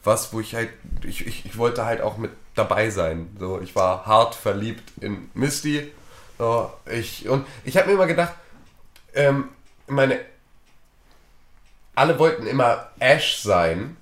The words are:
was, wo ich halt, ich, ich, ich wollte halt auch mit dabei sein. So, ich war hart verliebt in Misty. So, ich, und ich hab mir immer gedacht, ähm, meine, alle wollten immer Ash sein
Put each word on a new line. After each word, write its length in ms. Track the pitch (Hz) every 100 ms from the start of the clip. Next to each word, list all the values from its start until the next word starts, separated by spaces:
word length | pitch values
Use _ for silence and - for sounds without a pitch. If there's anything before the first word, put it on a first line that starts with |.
was, 300 | - 110 -
wo 80 | 110
ich 160 | 110 113
halt, 140 | 113 - - -
ich, 200 | - -
ich, 220 | - - 95
ich 100 | 107
wollte 280 | 120 120
halt 160 | 113 113
auch 160 | 104 104
mit 140 | 110 - - -
dabei 340 | 98 101 110
sein. 380 | 98 82 80 82 101
So, 220 | 92 95
ich 160 | 90 104
war 300 | 92 92 107
hart 280 | 110 117
verliebt 580 | - 110 101 107 - - -
in 300 | 98 104 -
Misty. 580 | - 139 143 151 147 147 - - - - -
So, 340 | 117 117 - - -
ich, 380 | 117 113 - -
und 180 | 135 135 -
ich 120 | - 185
hab 100 | 185
mir 60 |
immer 160 | 196 175
gedacht, 240 | 170 170 - - - - _ - - _
ähm, 360 | 143 143 139 131 - - _ -
meine, 320 | 139 135 123 - _ _ - _ _ _ _ _ _ _ - _ - - - -
alle 240 | - 151 160
wollten 300 | 160 135 113
immer 420 | 135 120 117 - -
Ash 400 | 123 147 - -
sein 580 | 107 90 82 85 123 170